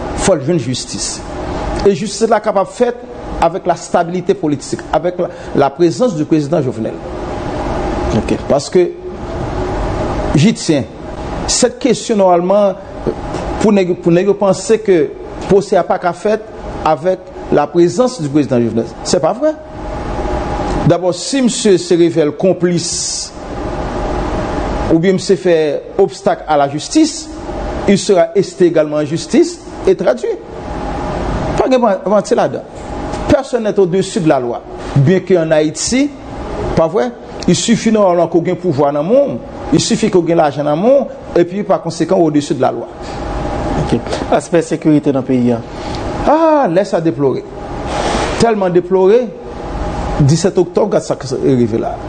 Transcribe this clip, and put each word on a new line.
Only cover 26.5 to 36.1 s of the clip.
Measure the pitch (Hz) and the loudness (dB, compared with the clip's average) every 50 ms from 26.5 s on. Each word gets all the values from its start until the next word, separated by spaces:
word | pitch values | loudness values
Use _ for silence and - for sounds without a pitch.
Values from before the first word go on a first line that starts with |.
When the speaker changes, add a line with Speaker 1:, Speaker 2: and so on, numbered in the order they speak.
| 156 | 2
Speaker 1:
la | 147 143 139 | 2 2 2
justice, | 135 151 - - - 311 320 - - - - - - - - - - - - - - - - | 0 -6 -6 0 2 4 4 4 0 -8 -12 -12 -12 -12 -10 -8 -8 -6 -6 -6 -6 -2 2
il | - 202 180 | 2 2 2
sera | - - 202 175 165 165 - | 4 2 4 4 4 2 2
esté | 202 175 - - - 180 | -2 -2 -2 2 2 2
également | 170 156 160 151 151 151 | 4 4 2 2 2 0
en | 151 151 | -2 -2
justice | 131 160 160 - - - 277 349 339 - - - - - - - | -2 -4 -6 -4 0 2 2 2 2 0 -10 -14 -14 -12 -2 2
et | 190 190 | 2 2
traduit. | - 175 220 262 233 - 466 403 - - - - - - - - - - - - - - - - - - - - - - - - | 2 2 0 0 0 -2 -4 -4 -6 -8 -14 -14 -12 -10 -10 -8 -8 -6 -6 -6 -6 -6 -4 -4 -4 -4 -4 -4 -2 -2 -2 -2
Pas | - 427 | 0 2
de | 330 262 | 2 4
men-, | 247 233 220 190 185 - | 4 4 2 0 0 0
mentir | 185 214 208 190 - 240 | 2 2 2 2 2 2
là-dedans. | 226 185 143 127 - - - - - - - - - - - - - - - | 2 2 0 -2 -6 -10 -12 -16 -14 -12 -10 -10 -8 -8 -8 -6 -6 2 2
Personne | - 277 - - - 233 220 | 2 2 2 -2 -4 -2 -2
n'est | 208 190 208 | 0 2 2
au-dessus | 196 180 165 190 185 - - 226 | 2 2 2 0 -2 0 -2 0
de | 165 | 2
la | 156 151 135 | 4 4 2
loi. | 123 120 113 98 - - - - - - - | 2 -2 -6 -6 -8 -12 -14 -12 -10 0 2
Bien | 139 139 143 190 180 | 4 6 6 4 4
qu'en | 180 - 190 170 160 156 | 4 4 2 4 4 4
Haïti, | 160 151 156 151 151 - - - 233 262 285 285 | 4 4 4 2 -2 -4 -4 0 2 2 2 0